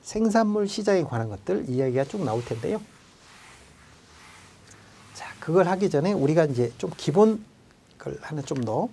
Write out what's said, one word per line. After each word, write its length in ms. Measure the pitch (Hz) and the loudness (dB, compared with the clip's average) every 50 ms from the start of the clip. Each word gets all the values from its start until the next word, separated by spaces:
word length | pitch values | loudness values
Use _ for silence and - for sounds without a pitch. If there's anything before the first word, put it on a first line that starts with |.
생산물 640 | _ - - 214 226 220 202 226 226 208 208 214 202 | _ -8 -2 0 2 4 4 4 2 4 2 0 -2
시장에 360 | 196 - - 202 214 196 185 156 | -2 -4 -2 0 2 2 2 2
관한 260 | 139 127 117 113 110 | 0 -2 -4 -4 -4
것들 400 | 101 98 - - 190 214 240 - | -6 -8 -4 -4 -4 -2 -2 -2
이야기가 340 | 123 127 135 131 123 135 135 | -2 0 0 2 2 0 -2
쭉 200 | 135 - 208 175 | -2 -4 -4 -2
나올 180 | 120 110 120 117 | -2 -2 -2 -4
텐데요. 380 | - 120 117 110 - 208 208 214 - - - - - _ _ - - - - - - - - - - - - - - - - - - - - - - - - - - - - - - - - - - - - - - - | -6 -8 -6 -4 -4 -4 -6 -8 -12 -20 -20 -20 -20 _ _ -20 -20 -20 -20 -20 -20 -20 -20 -20 -20 -20 -20 -20 -20 -20 -20 -20 -20 -20 -20 -20 -20 -20 -20 -20 -20 -20 -20 -20 -20 -20 -20 -20 -20 -20 -20 -20 -20 -18
자, 140 | - - - - - | -18 -16 -16 -16 -10
그걸 300 | - - 160 190 180 175 | -4 2 4 4 4 4
하기 200 | 190 185 202 190 | 2 0 0 2
전에 220 | 147 143 156 190 | 2 2 2 2
우리가 320 | 208 170 135 143 156 170 160 | 0 2 2 4 4 4 4
이제 280 | 147 131 117 123 117 - | 2 2 0 -2 -2 -2
좀 140 | - - 170 - | -8 -8 -8 -8
기본 480 | - - 175 147 190 214 220 220 - - - - - _ - - _ _ _ - | -4 -4 0 4 6 6 6 4 -2 -8 -16 -20 -20 _ -20 -20 _ _ _ -20
걸 200 | _ - 143 139 143 | _ -12 -12 -12 -10
하나 200 | - - 156 147 | -10 -10 -8 -8
좀 240 | 139 - 156 135 117 | -6 -6 -4 -4 -4
더 240 | 110 110 139 202 254 | -2 -2 -2 -4 -4